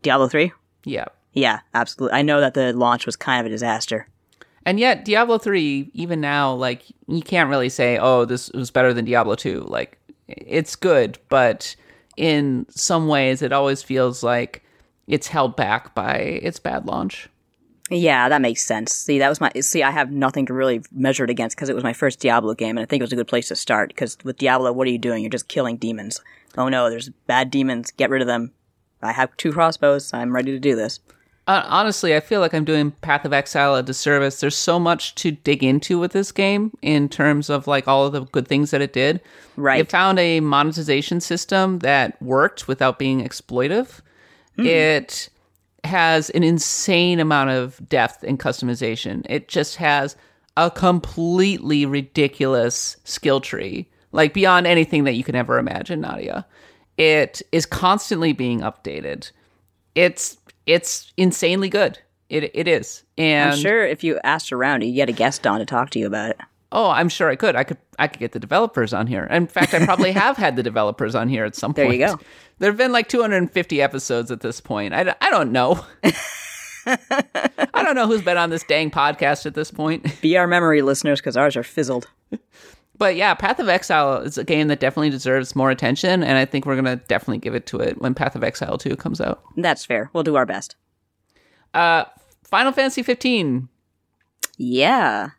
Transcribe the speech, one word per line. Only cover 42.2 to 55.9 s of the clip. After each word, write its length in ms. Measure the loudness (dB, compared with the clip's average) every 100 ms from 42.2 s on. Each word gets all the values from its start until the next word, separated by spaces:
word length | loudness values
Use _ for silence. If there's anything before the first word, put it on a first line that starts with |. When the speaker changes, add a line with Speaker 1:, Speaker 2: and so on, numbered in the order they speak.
Speaker 2:
worked 460 | -2 2 2 0 -8
without 320 | 0 0 0
being 280 | -2 -2 -4
exploitive. 760 | -10 -6 -2 0 0 -4 -12 _ _ _ _ _ -2
Speaker 1:
Hmm. 120 | 2
Speaker 2:
It 600 | 4 4 2 -2 -12 -12 _ _ _ _ _
has 460 | -2 2 4 2 2
an 140 | 2
insane 760 | 2 2 0 -4 2 2 4 2
amount 300 | 2 2 2
of 400 | 0 -4 -10 -2
depth 340 | 0 0 -2
and 160 | -6 -4
customization. 840 | -4 -4 -6 -4 -4 -4 -8 -8 -6
It 200 | -8 -4
just 300 | -4 -4 -2
has 380 | 0 0 -2 -8 _ _ _ 0
a 140 | 0
completely 1160 | 2 2 2 -2 -4 0 2 2 0 0 0 2
ridiculous 1080 | -2 -4 0 0 0 0 2 0 -2 -8 -10
skill 380 | -12 -4 0 0
tree, 480 | 0 -8 -8 -8 -12 _ _
like, 240 | 2 2 4
beyond 320 | 4 4 6
anything 380 | 4 4 2 0
that 100 | -2
you 80 |
can 120 | -2 -4
ever 220 | 0 0
imagine, 440 | -2 -6 -6